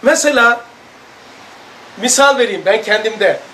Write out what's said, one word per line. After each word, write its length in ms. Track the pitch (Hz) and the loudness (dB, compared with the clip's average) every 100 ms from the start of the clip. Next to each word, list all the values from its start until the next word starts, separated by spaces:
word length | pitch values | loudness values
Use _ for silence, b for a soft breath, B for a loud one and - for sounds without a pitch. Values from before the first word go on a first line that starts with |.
| 240 | 2
Mesela, 560 | 311 294 269 233 233 - - - - - - - - - - - - - - | 2 0 2 2 0 -6 -20 -20 -20 -20 -20 -20 -20 -20 -20 -20 -20 -20 -8
misal 400 | 233 247 277 262 | -4 2 2 2
vereyim 240 | 233 - 165 | 0 -2 -2
ben 180 | 220 | -2
kendimde. 560 | 214 214 214 214 196 147 - | 0 -2 -2 -2 -2 -2 -6